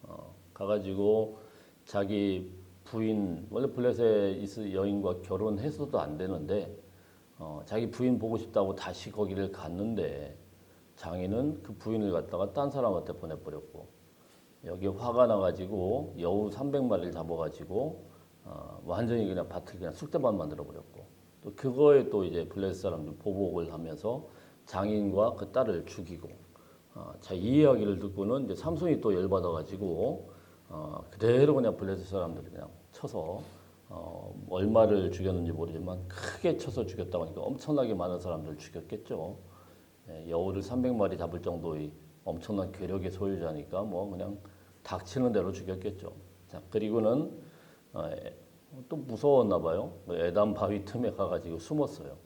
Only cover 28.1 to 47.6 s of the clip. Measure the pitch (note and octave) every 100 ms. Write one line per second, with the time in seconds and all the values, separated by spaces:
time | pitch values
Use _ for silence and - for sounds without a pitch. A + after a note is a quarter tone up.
28.1 | F#2+ G2+ C3 A#2 F#2 D#3 E3 F3 B2 A2+
29.1 | F2+ F#2+ F#2+ F2 E2 D#2 G2 G2 E2 A#2
30.1 | F3+ - - - - - E2+ D2+ D#2+ -
31.1 | - A2+ B2 D3 C3+ A#2 - G2 F#2+ F2
32.1 | G2 E2 D#2+ - E2 D2+ - - - -
33.1 | A2+ D#2+ G2+ D#3 - - - - E2+ E2
34.1 | F2 F#2+ G2 G2 F#2 G#2 A2+ G#2+ G#2 F2
35.1 | - F#2+ F#2 E2+ D#2 E2 D#2+ F#2 F2+ -
36.1 | - - - F3 - - A#2+ G2 F#2 F#2
37.1 | F2 E2 F2+ D#2 C3+ - D3 B2 G2 F2
38.1 | F2+ F#2 D#2+ D#2 D2 - E2+ D#2+ G#2+ -
39.1 | A2 D#2+ G2+ - - - - - - -
40.1 | D#2+ E2 E2 F#2 F#2+ G2 B2 B2+ A#2 G2
41.1 | E2+ E2 E2+ F#2+ F2 E2 D2+ D2+ D#2 -
42.1 | - - E2 - G2+ F#2 - F2+ F#2+ F#2
43.1 | - G2+ F#2+ E2 D#2 - F#2 G#2+ F2+ G2+
44.1 | - G2+ G2+ - - - - - F#2 -
45.1 | C3+ B2 G#2 F2+ F2 F2+ F#2 G#2 - -
46.1 | - - - - F2 - A2 G#2+ A2+ G#2+
47.1 | C3 F3 - - -